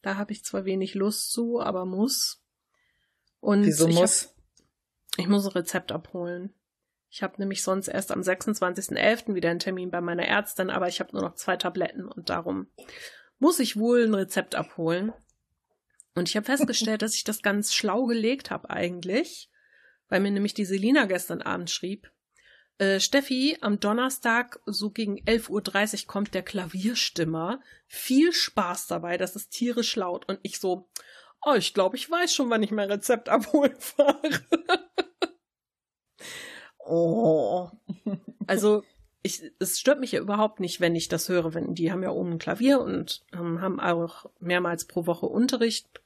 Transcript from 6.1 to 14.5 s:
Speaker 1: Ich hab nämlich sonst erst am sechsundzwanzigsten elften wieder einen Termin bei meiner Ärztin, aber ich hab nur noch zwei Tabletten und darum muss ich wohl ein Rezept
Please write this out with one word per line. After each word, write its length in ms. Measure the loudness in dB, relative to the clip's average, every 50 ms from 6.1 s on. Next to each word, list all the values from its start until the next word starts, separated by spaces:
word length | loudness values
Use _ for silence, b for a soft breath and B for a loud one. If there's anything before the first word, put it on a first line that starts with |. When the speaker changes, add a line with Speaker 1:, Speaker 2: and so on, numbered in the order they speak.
| -10 -8 -8 -6 -8 -8 -10 -12 _ _ _ _ _ _ _ _ _ _ _ _
Speaker 1:
Ich 140 | -12 -8 -8
hab 160 | -8 -6 -6
nämlich 240 | -6 -4 -4 -4 -2
sonst 260 | -2 -2 -2 -2 -2
erst 240 | -4 -4 -4 -2 -4
am 100 | -2 0
sechsundzwanzigsten 760 | 0 -2 0 0 -2 -2 0 0 -2 -2 -4 -6 -4 -2
elften 380 | 2 4 4 4 2 0 -4 -4
wieder 140 | 0 0 0
einen 100 | 0 0
Termin 320 | -2 -4 -4 -4 -6 -6
bei 120 | -4 -4 -4
meiner 240 | -2 -2 -2 0
Ärztin, 420 | 0 0 0 0 -2 -4 -4 -4 -2
aber 200 | 0 0 -2 -2
ich 120 | -2 -4
hab 140 | -8 -6 -4
nur 80 | -4 -4
noch 120 | -4 -6
zwei 220 | -8 -2 -2 -2
Tabletten 500 | 0 -2 -4 -2 -2 -4 -4 -4 -8 -12
und 220 | -12 -12 -10 -6 -4
darum 380 | -4 -4 -2 -4 -4 -6 -6 -8 _ B B B B B B B B B B B B _
muss 200 | 4 4 4 4
ich 200 | 0 0 0 0
wohl 260 | 2 4 6 6 6
ein 100 | 4 4
Rezept 400 | 2 0 0 -2 -4 -4 -2